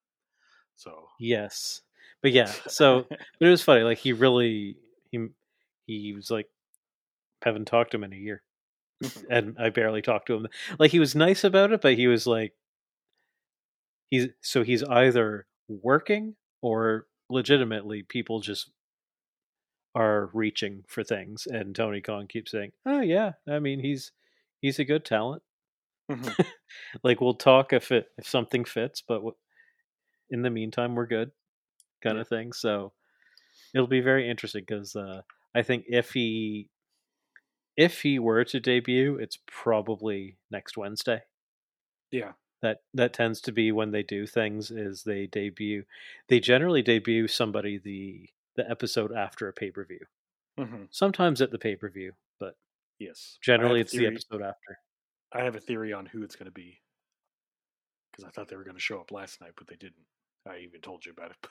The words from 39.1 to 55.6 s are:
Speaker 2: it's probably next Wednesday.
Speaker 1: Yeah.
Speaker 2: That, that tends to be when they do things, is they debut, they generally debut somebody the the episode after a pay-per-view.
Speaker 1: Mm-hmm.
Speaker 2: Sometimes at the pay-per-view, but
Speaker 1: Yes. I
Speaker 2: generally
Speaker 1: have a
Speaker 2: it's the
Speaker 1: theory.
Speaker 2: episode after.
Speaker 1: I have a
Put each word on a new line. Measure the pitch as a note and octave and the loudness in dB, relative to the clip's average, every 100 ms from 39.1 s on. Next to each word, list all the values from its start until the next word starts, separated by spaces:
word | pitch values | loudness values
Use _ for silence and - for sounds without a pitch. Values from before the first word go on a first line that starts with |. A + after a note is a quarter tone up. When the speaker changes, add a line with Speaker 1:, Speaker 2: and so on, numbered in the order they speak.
| C#3 | 0
Speaker 2:
it's | A2+ - - | -8 -12 -18
probably | - - A2 G#2 G#2+ G#2+ G2+ F#2+ F#2 _ | -6 0 0 0 -6 -4 -6 -10 -18 _
next | G2+ - - | -14 -12 -12
Wednesday. | G2+ G#2+ - A2 - _ _ _ _ _ _ _ _ | -10 -8 -4 -4 -6 _ _ _ _ _ _ _ _
Speaker 1:
Yeah. | B2+ G2+ - _ _ | -8 -8 -16 _ _
Speaker 2:
That, | A2+ A2 _ | -6 -6 _
that | C3 B2 | -2 -2
tends | - A#2 A2 | 2 -2 -2
to | - | -6
be | A2 A2 | 0 0
when | G#2+ G#2+ | 0 -2
they | G#2 | -4
do | F#2+ G2+ G#2 | -6 -8 -4
things, | - A2 G#2+ G#2 | -4 -4 -4 -10
is | A2+ G#2 F#2+ | -8 -10 -8
they | A2 G2+ G2 | -8 -6 -6
debut, | G#2 G2+ F2+ G#2+ G#2 G2 - - - _ | -6 -8 -8 -8 -8 -10 -20 -20 -20 _
they | B2 | 2
generally | - B2 E3+ D#3+ | 4 2 4 2
debut | A2+ A2+ A2 A2+ A2 | 2 2 2 0 0
somebody | - A2 G#2 G2+ G2+ | -2 -2 -2 -6 -8
the | G2+ G2 G2 F#2+ F#2 _ _ - | -10 -12 -12 -16 -20 _ _ -8
the | A#2 | -6
episode | A#2 A#2 - G#2+ | -4 -4 -4 -4
after | A2+ G2 - G#2 | -4 -8 -8 -12
a | |
pay-per-view. | - G2+ F#2 F#2+ F2 - _ _ _ _ - | -10 -12 -10 -16 -16 -20 _ _ _ _ -12
Speaker 1:
Mm-hmm. | B2 A#2 G2 | -12 -12 -16
Speaker 2:
Sometimes | - G3 F#3+ F3+ C3 | 0 0 4 2 4
at | B2+ | 0
the | A#2 | 0
pay-per-view, | A2+ G2 G#2 F#2+ F#2 F#2 _ _ | -6 -6 -10 -12 -16 -16 _ _
but | G2 - _ _ _ _ | -16 -16 _ _ _ _
Speaker 1:
Yes. | F#2+ E2 - - | -18 -16 -20 -8
I | |
Speaker 2:
generally | - A#2+ A#2+ A#2+ | 2 4 4 2
Speaker 1:
have | A2+ | 0
a | |
Speaker 2:
it's | |
the | B2 | 0
Speaker 1:
theory. | A2+ | -2
Speaker 2:
episode | A2+ - G#2+ | -2 -10 -10
after. | G2 G2 - G2 _ _ _ _ _ | -10 -12 -18 -20 _ _ _ _ _
Speaker 1:
I | B2 | -6
have | B2+ | -6
a | A2 | -6